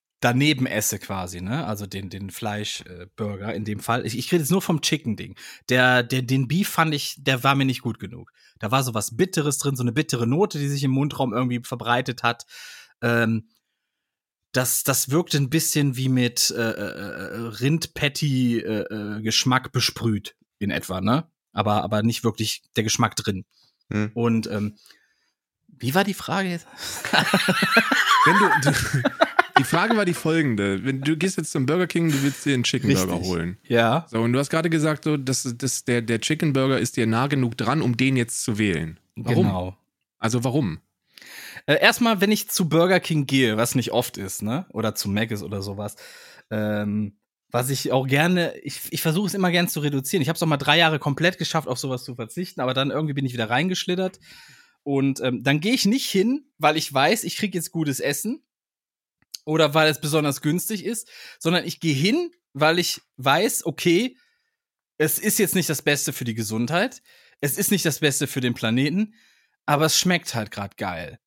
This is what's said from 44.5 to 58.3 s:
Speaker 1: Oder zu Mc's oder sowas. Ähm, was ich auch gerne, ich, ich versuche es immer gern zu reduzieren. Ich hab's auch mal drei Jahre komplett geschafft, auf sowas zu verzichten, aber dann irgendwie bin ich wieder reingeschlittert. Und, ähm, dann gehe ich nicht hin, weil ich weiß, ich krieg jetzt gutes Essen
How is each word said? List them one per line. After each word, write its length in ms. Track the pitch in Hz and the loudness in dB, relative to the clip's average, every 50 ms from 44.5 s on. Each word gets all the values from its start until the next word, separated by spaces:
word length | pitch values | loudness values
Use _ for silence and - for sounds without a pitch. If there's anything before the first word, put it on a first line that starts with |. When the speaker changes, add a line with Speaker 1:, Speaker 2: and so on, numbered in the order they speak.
| 120 156 185 - | -4 -4 -6 -6
Speaker 1:
Oder 240 | - 107 107 110 101 | -6 -4 -2 -2 -2
zu 120 | - - 101 | -2 -4 -2
Mc's 340 | 98 107 117 113 117 101 - | 0 0 0 -2 -4 -6 -6
oder 180 | 92 104 101 | -6 -8 -8
sowas. 340 | 98 104 98 101 104 104 - - - - - - - - - - - _ | -6 -8 -8 -8 -10 -10 -12 -14 -20 -20 -20 -20 -20 -20 -20 -20 -12 _
Ähm, 640 | 113 107 107 107 107 104 104 104 104 107 107 101 - _ _ _ _ _ _ _ | -4 -2 -2 -2 -2 -2 -2 -2 -2 -2 -2 -4 -6 _ _ _ _ _ _ _
was 180 | - 120 127 135 | -4 -2 -2 0
ich 220 | 139 131 - - 117 | -2 -2 -2 0 0
auch 120 | 135 131 | 2 2
gerne, 500 | 117 135 139 156 175 185 180 170 156 - - | 2 2 2 4 4 4 2 0 -2 -4 -8
ich, 220 | - - - - - - | -12 -12 -12 -10 -12 -8
ich 100 | - 147 | -6 -2
versuche 260 | - 165 156 180 208 180 | 0 0 0 0 0 -2
es 60 | 170 | 0
immer 180 | 196 185 180 | 0 0 2
gern 160 | 170 180 175 180 | 2 2 0 0
zu 100 | - 160 | -2 -2
reduzieren. 420 | 147 147 143 135 135 - - 190 | -2 0 0 -2 -2 0 0 0
Ich 80 | 135 139 | 0 0
hab's 140 | 160 - 170 | 0 0 2
auch 40 | 160 | 2
mal 100 | 151 139 | 2 2
drei 200 | 139 - 147 165 | 2 2 4 6
Jahre 220 | 170 160 156 147 | 6 4 2 2
komplett 380 | - 151 135 - 160 175 180 - | 0 -2 -2 2 0 0 0 0
geschafft, 300 | 160 - - 160 - - | -6 -2 -2 -2 -2 -2
auf 100 | 127 - | -6 -4
sowas 240 | - 139 127 123 - | -4 -4 -4 -6 -6
zu 120 | - 123 | -10 -10
verzichten, 440 | 120 117 107 - - 185 - - - | -10 -10 -10 -8 -10 -10 -10 -6 -4
aber 140 | 135 127 127 | -2 -2 0
dann 180 | 131 135 160 | 0 0 0
irgendwie 220 | - 143 156 151 139 | 0 -2 -2 -2 -2
bin 120 | 143 139 | -2 -2
ich 80 | 131 120 | -2 -2
wieder 160 | 120 113 107 | -2 -2 0
reingeschlittert. 720 | 120 127 160 185 185 - - - 180 180 190 185 - - _ - - - - - - - _ _ _ _ _ | 0 0 2 0 -2 -4 -2 -4 -2 -2 -2 -4 -4 -8 _ -20 -20 -20 -20 -20 -20 -20 _ _ _ _ _
Und, 360 | 143 139 139 135 139 135 - | -2 0 2 2 2 0 0
ähm, 220 | 151 131 127 107 120 | 0 -2 -2 0 0
dann 160 | 139 139 151 | 2 2 2
gehe 140 | 151 208 254 | 2 2 2
ich 120 | 254 - | 2 2
nicht 240 | 202 226 269 - - | 2 2 0 -2 0
hin, 360 | - 196 185 226 262 302 - _ _ _ | 0 2 2 2 0 -2 -4 _ _ _
weil 200 | 156 151 156 156 | 2 2 2 2
ich 140 | 151 - | -2 -2
weiß, 320 | 143 135 139 156 214 - - | 0 2 2 4 2 0 -2
ich 100 | 175 - | -6 -6
krieg 180 | - - 202 180 | -4 -4 -4 -4
jetzt 180 | 175 160 - | -4 -6 -4
gutes 280 | - 170 160 151 131 127 | -4 -2 -2 -2 -2 -2
Essen 440 | - 139 143 - - 208 | -2 -2 -2 -2 -4 -6